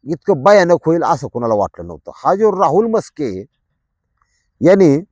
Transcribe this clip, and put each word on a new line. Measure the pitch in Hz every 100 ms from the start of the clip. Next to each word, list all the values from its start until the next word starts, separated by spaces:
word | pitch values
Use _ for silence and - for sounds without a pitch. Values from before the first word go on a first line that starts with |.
इतकं | 143 156 - 165
भयानक | 156 208 175 170 -
होईल | 170
असं | 127 139 135
कोणाला | 123 117
वाटलं | 107 98 - 85
नव्हतं. | 80 -
हा | - 139
जो | 196 220 190
राहुल | 175 160 226
मस्के | 220 - - 135 92 101 _ _ _ _ _ _ _ _ _ _ _
याने | 165 196 175 139 190